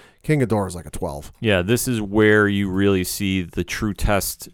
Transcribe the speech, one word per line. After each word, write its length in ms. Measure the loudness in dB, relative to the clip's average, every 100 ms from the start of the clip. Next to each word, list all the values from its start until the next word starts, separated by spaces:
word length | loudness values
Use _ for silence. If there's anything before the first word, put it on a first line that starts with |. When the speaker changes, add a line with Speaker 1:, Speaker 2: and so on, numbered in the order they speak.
| -20 _
Speaker 1:
King 180 | -2 0
Ghidorah 280 | 2 0 -2
is, 60 |
like, 120 | -8 -12
a 40 |
twelve. 400 | -10 -8 -10 -14 -4
Speaker 2:
Yeah, 200 | 2 2
this 260 | 2 0 0
is 140 | -4
where 480 | 0 4 6 6 4
you 220 | 2 -2
really 340 | 0 2 2
see 380 | -2 -4 -2 -2
the 220 | -4 -6
true 280 | -6 -4 -4
test 560 | -2 0 0 -2 -8 -14